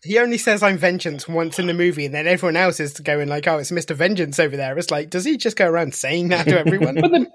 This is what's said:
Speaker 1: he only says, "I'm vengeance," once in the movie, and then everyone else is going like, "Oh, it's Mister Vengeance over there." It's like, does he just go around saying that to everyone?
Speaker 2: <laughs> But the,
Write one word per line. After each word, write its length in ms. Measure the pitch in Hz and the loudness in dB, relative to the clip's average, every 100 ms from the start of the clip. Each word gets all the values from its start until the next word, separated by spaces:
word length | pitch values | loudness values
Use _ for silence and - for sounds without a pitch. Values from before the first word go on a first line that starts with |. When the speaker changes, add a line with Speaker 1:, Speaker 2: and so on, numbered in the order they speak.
Speaker 1:
he 160 | 156 214 | 0 2
only 200 | 240 233 | 2 2
says, 240 | - 208 | 0 2
"I'm 160 | 202 190 | 2 2
vengeance," 500 | 175 180 170 143 - | 0 0 -4 -8 -4
once 300 | 165 165 160 | -2 -2 -2
in 80 | 180 | -2
the 80 | |
movie, 320 | 175 175 151 143 | 0 0 0 -4
and 80 | |
then 120 | 147 160 | -4 0
everyone 300 | 180 180 165 | 0 2 2
else 240 | 185 165 | 2 0
is 180 | 147 - | -6 -6
going 280 | 151 147 143 | -4 -2 -2
like, 180 | 147 151 | -2 0
"Oh, 120 | 160 | 0
it's 120 | 135 | -2
Mister 220 | 175 156 | -6 -4
Vengeance 460 | 147 175 202 156 143 | -2 0 0 0 0
over 180 | 156 139 | 0 0
there." 220 | 135 143 | -4 -4
It's 120 | - | -2
like, 200 | 147 156 | -2 -2
does 160 | 180 214 | -4 -2
he 100 | 294 | 0
just 220 | 233 - | -2 0
go 100 | 180 | 2
around 240 | 170 156 | 2 -2
saying 340 | - 131 165 175 | -4 -4 -2 0
that 160 | 175 156 | 2 4
to 120 | 175 | 4
everyone? 360 | 156 - 156 | 2 2 2
Speaker 2:
<laughs> 60 | 277 | 2
But 80 | 339 | 4
the, 160 | 339 247 | 4 2